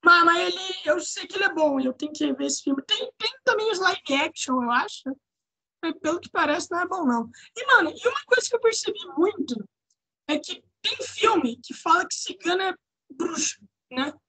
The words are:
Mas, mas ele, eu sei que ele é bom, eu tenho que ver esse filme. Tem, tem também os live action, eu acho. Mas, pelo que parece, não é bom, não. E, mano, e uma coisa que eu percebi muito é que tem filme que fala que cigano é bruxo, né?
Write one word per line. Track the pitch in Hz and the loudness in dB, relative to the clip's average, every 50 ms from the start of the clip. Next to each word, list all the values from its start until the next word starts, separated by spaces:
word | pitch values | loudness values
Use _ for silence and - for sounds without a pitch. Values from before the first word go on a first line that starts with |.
| - | 8
Mas, | 339 349 339 339 | 8 6 8 8
mas | 330 349 349 | 6 4 4
ele, | 359 359 349 370 381 381 370 - - | 2 -2 -4 -6 -6 -8 -8 -8 0
eu | 311 302 349 | 0 0 0
sei | 302 - - - 370 | 0 -6 -10 -10 -12
que | - - | -10 -4
ele | 403 403 | 0 0
é | 381 330 | 0 2
bom, | 320 311 302 277 262 | 2 2 2 2 2
eu | 262 254 254 | 0 -2 -2
tenho | _ - 302 302 | _ -8 -8 -4
que | - 311 294 269 | -2 -2 -2 0
ver | 269 277 | -2 -2
esse | 277 269 - - | -4 -4 -4 -2
filme. | - 269 269 - | -2 -2 -2 0
Tem, | - - 440 508 494 _ _ | -2 -2 -2 -2 -8 _ _
tem | 427 466 508 523 _ | -6 -6 -6 -2 _
também | - 466 427 427 440 427 | 2 2 2 0 -2 -2
os | 359 | 2
live | 381 370 370 370 _ - 277 269 302 | 2 0 0 0 _ -2 0 0 0
action, | 320 320 - - - 262 254 247 | -2 -4 -8 -4 -2 -2 -2 0
eu | 233 | 0
acho. | 240 247 320 403 - - - 262 277 _ _ _ _ _ _ _ _ _ _ _ _ _ - | 0 0 0 -2 -8 -12 -10 -10 -10 _ _ _ _ _ _ _ _ _ _ _ _ _ -6
Mas, | 330 330 - | -6 -6 -4
pelo | - 311 320 349 | -2 -2 -2 -2
que | - - | -6 -6
parece, | _ 381 330 294 294 349 330 - | _ -2 0 0 0 -2 -2 -4
não | 359 339 | -4 -4
é | 359 | -2
bom, | 359 370 381 339 | -2 -4 -2 0
não. | 262 240 233 226 233 - - - - _ | 0 0 0 -2 -6 -10 -20 -20 -18 _
E, | - 523 | -10 0
mano, | 539 523 453 349 302 | 4 4 4 4 2
e | - - - 480 | -2 -2 -2 -2
uma | - - - | -2 -2 0
coisa | _ - 494 440 - | _ 2 2 2 0
que | 480 | -2
eu | 453 | 2
percebi | - 453 440 - - - - - - 359 359 | 2 2 2 2 -4 -4 -6 -6 -10 -10 0
muito | 269 330 403 - - - - 254 214 208 - _ _ _ _ _ _ _ _ _ _ _ - | 2 2 2 2 -2 -6 -6 -6 -8 -8 -14 _ _ _ _ _ _ _ _ _ _ _ -4
é | 302 294 | -4 -2
que | - - - - _ _ _ _ | -2 -6 -14 -14 _ _ _ _
tem | _ - - - - | _ -8 -6 -6 -8
filme | - - - - 440 427 349 277 240 233 - | -10 -4 4 4 6 6 6 2 0 -4 -4
que | - - - | -12 -16 -16
fala | - - 339 320 359 370 | -8 2 2 4 4 2
que | - - | -2 -6
cigano | - - - 370 - - 339 359 381 381 | -8 -8 -10 -12 -6 -2 -2 0 0 0
é | 381 359 _ _ _ _ _ _ _ | -2 -4 _ _ _ _ _ _ _
bruxo, | 269 262 - 359 330 - - - - _ - _ _ _ _ _ | -10 -6 -6 -6 -2 -2 -4 -4 -4 _ -16 _ _ _ _ _
né? | 247 254 269 294 302 - _ | -4 -4 -4 -4 -6 -12 _